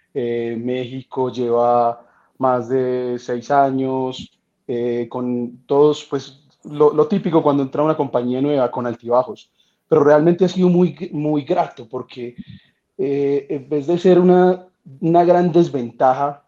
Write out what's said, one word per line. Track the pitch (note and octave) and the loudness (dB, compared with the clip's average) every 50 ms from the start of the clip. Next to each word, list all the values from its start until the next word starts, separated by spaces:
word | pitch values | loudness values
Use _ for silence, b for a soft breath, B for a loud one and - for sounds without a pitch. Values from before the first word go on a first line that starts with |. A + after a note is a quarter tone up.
| _ _ - | _ _ -8
eh, | C#3 A#2+ A#2+ A#2+ A#2+ A#2 A#2 A#2 A2+ | -6 -4 -4 -4 -4 -4 -6 -6 -6
México | A#2 B2 B2+ B2+ B2+ A#2+ C3 C3+ B2 _ - C3+ B2+ B2+ A2+ | -6 -6 -6 -6 -6 -8 -10 -14 -14 _ -6 -4 -4 -4 -4
lleva | A#2+ B2 A#2+ A#2+ A#2+ A#2+ A#2+ A#2+ A#2+ A#2+ A#2 A#2 b b b b b b b b - | -4 -2 0 0 2 2 2 2 2 2 0 -2 b b b b b b b b -4
más | C3 C3 B2+ B2 A#2 A#2 | -2 -2 0 -2 -2 -2
de | C3 C3 B2+ B2+ B2+ B2+ B2+ B2 B2 A#2+ | -2 -2 -2 -2 -2 -4 -4 -4 -6 -6
seis | - - B2 B2 A#2+ - | -6 -8 -8 -8 -4 0
años, | C#3+ C#3 C#3 C3+ C3 C3 C3 C3 C3 C3 C3 C3 B2+ - - - _ _ _ _ _ _ _ - | 2 2 2 2 0 -2 -2 -2 -4 -4 -4 -6 -8 -10 -14 -18 _ _ _ _ _ _ _ -8
eh, | B2+ A#2+ A#2+ B2 A#2+ A#2+ A#2+ A#2 | -6 -4 -4 -4 -4 -4 -6 -6
con | - B2+ B2 B2 B2 A#2+ A#2+ A#2+ B2 - _ | -8 -8 -6 -4 -4 -6 -6 -8 -10 -14 _
todos, | - C#3+ C#3 D3 D3+ D3 D3 - | -2 2 4 4 4 2 0 -6
pues, | - - C#3 C3 - - _ _ _ _ _ - | -8 -8 -10 -10 -12 -18 _ _ _ _ _ -18
lo, | F3+ D3 D3 D3+ D3 D3 | -10 -2 2 2 4 4
lo | D3+ D3+ D#3 | 4 2 2
típico | G3+ G3 - F#3 D#3+ E3 D3+ | 0 -2 0 0 0 2 2
cuando | D3 C#3+ C#3+ C#3 | 2 2 0 0
entra | C3+ - C#3 D3 | -2 -2 -2 0
una | D#3 D#3 | 0 0
compañía | D#3 C#3+ C3 - B2+ A#2+ B2 B2 C3 C3 | -2 -2 -4 -2 -4 -2 -2 -2 -2 -2
nueva, | D3 D3 C#3 B2+ A#2+ | -2 0 0 0 -2
con | - C#3 A#2+ | -2 -4 -6
altibajos. | A#2+ A#2+ A#2 - A#2 A#2+ B2+ B2+ A#2+ G#2 - - _ _ _ _ _ _ _ _ _ | -6 -8 -8 -4 -2 0 0 0 -2 -6 -16 -20 _ _ _ _ _ _ _ _ _
Pero | E3 D3+ C#3+ | 2 2 4
realmente | C#3+ D3 D3+ D3+ E3+ F3 F3 F#3+ | 6 4 4 4 2 2 2 0
ha | F3+ | 0
sido | - F#3 F3+ F3+ | 0 2 2 2
muy, | F3 F3 F#3 E3+ C#3 - F3+ - | 4 4 2 2 0 -4 -12 -10
muy | - D3 D3+ D3+ D3+ D3 C#3 | -8 -6 -4 -4 -4 -4 -4
grato | C3 F3 F3+ E3 - - - A#2+ G#2+ | -2 -2 -2 -2 -4 -6 -14 -16 -12
porque... | - B2+ A#2+ - - B2+ B2 A#2+ A#2+ B B B B B B B B B _ _ _ - | -12 -12 -12 -12 -14 -14 -12 -12 -14 B B B B B B B B B _ _ _ -6
Eh, | - C#3 C#3 C#3+ C#3+ C#3 C#3+ C#3+ C#3 - | -4 -4 -2 -2 0 0 -2 -2 -4 -4
en | D#3 C#3+ C3 C#3 | -8 -8 -6 -6
vez | D3+ D3 C3+ | -6 -4 -2
de | C#3 F3 E3+ | -2 -2 2
ser | - F#3+ F3+ F3 | 4 4 4 6
una, | F3+ F3+ F3+ F3+ F3+ F#3 F#3 F3+ - - _ _ _ - C3+ - | 6 6 6 6 6 4 2 0 -4 -14 _ _ _ -20 -12 -4
una | - E3 E3+ F3 F3 | 0 2 4 4 6
gran | E3+ F3+ F3 F3+ F3 | 6 4 4 2 2
desventaja, | D3 F3 E3 D3 C#3 C3+ A#2+ A2+ - - C#3+ C3 C3 C#3 C#3+ C#3+ C#3+ - _ | 4 4 2 2 0 -4 -6 -6 -4 0 2 2 2 2 -2 -4 -6 -8 _